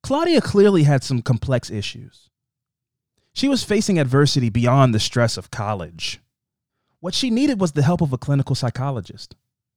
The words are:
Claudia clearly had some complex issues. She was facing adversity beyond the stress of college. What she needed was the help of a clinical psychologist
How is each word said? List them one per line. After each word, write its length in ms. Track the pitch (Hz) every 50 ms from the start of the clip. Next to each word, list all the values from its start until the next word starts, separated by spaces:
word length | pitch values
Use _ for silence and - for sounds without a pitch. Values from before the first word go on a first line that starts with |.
Claudia 400 | - - 269 294 339 349 339 294
clearly 420 | - - - 202 196 208 196 170 147
had 200 | 147 143 135 -
some 180 | - 135 120
complex 480 | 113 - 120 107 - - 131 120 - -
issues. 600 | - 104 98 - - 117 - - _ _ _ _ _ _ _ _ _ _ _ _ _ _ _ _ _ _ _ _ _ _ _ _ _
She 140 | - - 277
was 140 | 277 240 -
facing 360 | - 214 214 208 - 190 165
adversity 500 | 143 123 127 139 147 143 - 143 123 117
beyond 440 | 98 120 120 120 127 139 135 123 113
the 60 | 104
stress 380 | - - - 123 120 110 -
of 140 | - - _
college. 680 | - - 104 104 110 98 85 80 82 80 - - - - _ _ _ _ _ _ _ _ _ _ _ _ _ _ _ _
What 140 | - 180 175
she 160 | - - 254
needed 300 | 226 233 285 294 262 196
was 140 | 190 165 -
the 100 | 147 139
help 180 | 147 175 170
of 120 | 170 143 131
a 40 |
clinical 380 | 120 - - 143 139 135 - 139
psychologist 800 | - - 120 - - 127 139 135 117 87 - - - - - - _ _ _ _ _ _ _ _